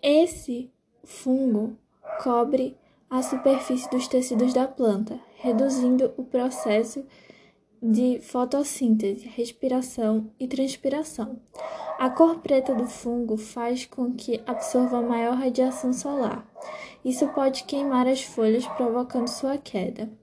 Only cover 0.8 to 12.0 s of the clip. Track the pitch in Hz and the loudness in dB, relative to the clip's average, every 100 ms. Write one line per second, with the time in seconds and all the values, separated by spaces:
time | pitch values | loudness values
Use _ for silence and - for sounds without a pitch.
0.8 | _ _ - - 262 262 269 208 220 - | _ _ -20 -8 0 2 4 2 0 -6
1.8 | _ _ - - 262 240 240 262 262 - | _ _ -10 -6 0 2 2 2 0 -6
2.8 | _ _ _ 254 254 262 269 269 - 254 | _ _ _ -4 -2 0 2 2 0 -4
3.8 | - 254 - 254 254 226 247 254 262 - | -2 -4 0 0 2 2 2 2 0 2
4.8 | 233 196 220 247 - - 254 226 269 262 | 0 2 -2 -8 -16 -6 0 2 2 2
5.8 | 247 254 262 - 254 254 254 254 220 214 | 4 4 2 -2 -2 0 0 -2 0 0
6.8 | 226 285 269 - - - - _ _ _ | 0 -6 -12 -18 -20 -20 -20 _ _ _
7.8 | 233 220 254 247 - 254 247 277 285 - | 2 4 4 0 -4 -4 0 0 -2 -2
8.8 | 247 220 196 196 - - 233 - 262 254 | 2 2 2 -4 -8 -6 -6 -4 -2 -2
9.8 | 254 - 220 220 220 _ 254 262 269 - | -4 -2 0 0 -2 _ -6 -2 -2 -2
10.8 | 269 285 311 - 311 262 _ - - - | -2 -2 -6 -8 -8 -10 _ -14 -12 -10
11.8 | - - | -10 -2